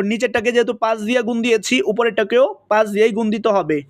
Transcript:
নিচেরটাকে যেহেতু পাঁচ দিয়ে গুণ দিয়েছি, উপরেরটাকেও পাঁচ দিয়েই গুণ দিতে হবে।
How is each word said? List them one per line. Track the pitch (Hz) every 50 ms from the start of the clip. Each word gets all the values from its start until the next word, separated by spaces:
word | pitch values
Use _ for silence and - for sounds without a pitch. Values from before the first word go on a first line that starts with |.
| 202
নিচেরটাকে | 202 226 214 247 240 - 240 208 240 233
যেহেতু | 240 233 226 233
পাঁচ | 214 - 220 226 220
দিয়ে | 208 208 247 247 233
গুণ | 214 240 233 226
দিয়েছি, | 240 226 220 - - - 262 -
উপরেরটাকেও | - 208 233 233 233 208 - 220 - 233 240 269 381 415 - _ _
পাঁচ | 208 214 220 208
দিয়েই | 202 202 220 233 202
গুণ | 214 233 214
দিতে | 214 226 208 226
হবে। | 202 196 165 151 156 147 143 -